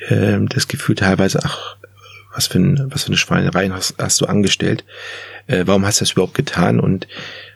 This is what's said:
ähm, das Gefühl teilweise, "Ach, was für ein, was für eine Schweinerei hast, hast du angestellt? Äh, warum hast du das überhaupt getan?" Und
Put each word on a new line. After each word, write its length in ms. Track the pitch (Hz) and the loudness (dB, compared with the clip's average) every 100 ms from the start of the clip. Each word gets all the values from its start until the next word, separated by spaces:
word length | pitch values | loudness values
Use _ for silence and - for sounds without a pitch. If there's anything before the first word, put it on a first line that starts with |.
| - | -2
ähm, 400 | 107 104 101 104 | 2 2 2 0
das 180 | - - | 0 -2
Gefühl 280 | - - | -2 0
teilweise, 460 | 110 98 95 95 - | 2 2 4 2 0
"Ach, 340 | - - - - - - - - - | -2 -6 -12 -16 -20 -20 -20 -20 -14
was 140 | - - | -6 0
für 120 | 92 | 4
ein, 320 | 92 92 135 | 4 4 0
was 120 | - | -4
für 60 | - | -4
eine 100 | 98 | -4
Schweinerei 500 | - 92 92 90 98 | 0 0 2 0 0
hast, 280 | 92 - - | -2 -6 -4
hast 200 | 113 - | -2 0
du 20 | |
angestellt? 600 | - 101 98 - 92 110 - - - - - - - | 2 2 2 2 0 -2 -6 -16 -16 -14 -16 -16 -2
Äh, 180 | 92 90 | 0 2
warum 180 | 98 | 2
hast 160 | 98 - | 2 0
du 40 | |
das 80 | 95 | 0
überhaupt 220 | - 92 | 2 0
getan?" 460 | - - - - 113 | 0 -2 0 2 4
Und 260 | - 92 - - - - - | 2 0 -4 -12 -14 -16 -18